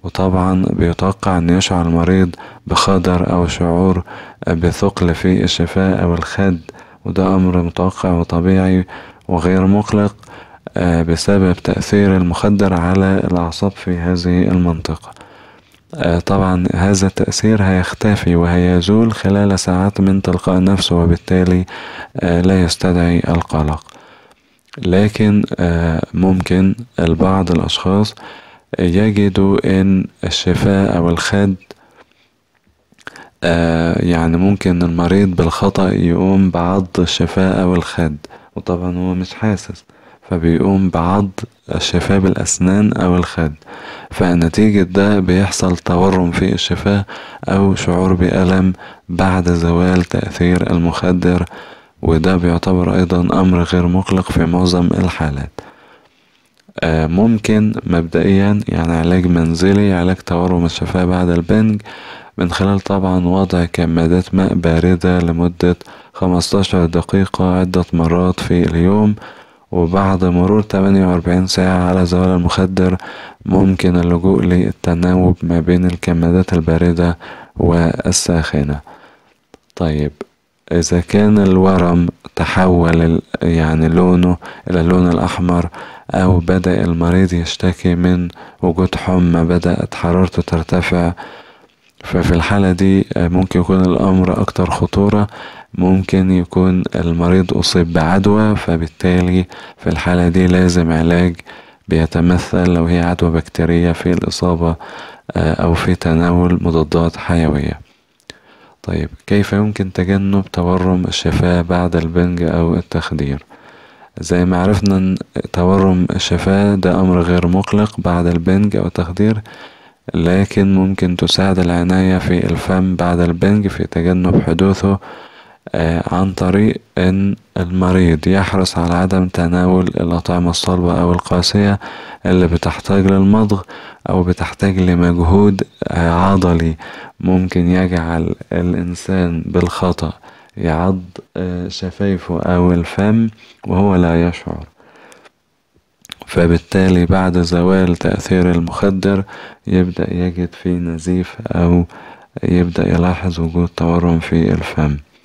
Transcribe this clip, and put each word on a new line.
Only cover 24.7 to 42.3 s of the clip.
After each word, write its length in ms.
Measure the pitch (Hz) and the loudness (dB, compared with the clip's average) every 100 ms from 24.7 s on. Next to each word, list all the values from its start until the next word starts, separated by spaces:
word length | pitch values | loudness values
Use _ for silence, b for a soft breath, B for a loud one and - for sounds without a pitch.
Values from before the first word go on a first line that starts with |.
| - | -8
لكن، 680 | - 92 104 - 107 104 - - | 0 2 2 2 2 2 0 -2
آه، 440 | 87 85 82 80 - | 0 0 0 -2 -4
ممكن 600 | - 92 95 87 92 95 98 117 - | -2 0 0 0 2 2 0 -8 -4
البعض 520 | 82 82 92 95 87 | -2 0 2 0 0
الأشخاص 640 | 87 82 - 95 98 107 - B B B B B - | 0 -2 -4 0 0 0 -4 B B B B B -2
يجدوا 1000 | 90 87 110 104 101 95 98 98 - 95 | 0 2 2 2 0 2 2 2 2 2
إن 260 | 95 95 - _ | 2 2 -2 _
الشفاه 640 | - - - 85 107 98 98 | -6 -4 -2 0 2 2 2
أو 220 | - 85 | 0 0
الخد، 460 | 82 - 101 101 95 _ - b b b b b _ _ _ _ _ _ _ - B B _ | -2 -2 0 0 -2 _ -20 b b b b b _ _ _ _ _ _ _ -20 B B _
آه، 600 | 87 85 85 82 82 85 | 0 2 2 0 0 0
يعني 320 | 87 85 82 82 | 0 0 0 2
ممكن 460 | 95 101 98 87 | 0 0 0 0
المريض 460 | 87 82 87 95 101 | 0 0 2 2 2
بالخطأ 600 | 87 82 - 101 101 95 | 2 -2 0 -2 0 0
يقوم 600 | 98 87 87 92 98 95 | 0 0 2 2 2 2
بعض 360 | 87 87 95 92 - | 0 0 0 -2 -2
الشفاه 640 | 87 - 87 - 95 92 | -2 0 -2 0 0 0
أو 120 | 92 | 0
الخد، 420 | 90 80 - 82 73 - B B - | 0 -2 -4 -4 -4 -14 B B -14
وطبعًا 400 | - 87 90 90 | -6 -4 -4 -4
هو 160 | 92 | -4
مش 200 | 90 92 | -4 -6
حاسس، 500 | - 110 98 - 92 _ b b b - | -4 -4 -4 -6 -16 _ b b b -6
فبيقوم 600 | 90 82 82 95 98 95 | -2 0 2 2 2 0
بعض 380 | 85 85 98 101 92 - _ - | 0 0 0 -2 -6 -14 _ -8
الشفاه 440 | 80 - 87 - 98 | -6 -2 -4 0 0
بالأسنان 760 | 95 | 2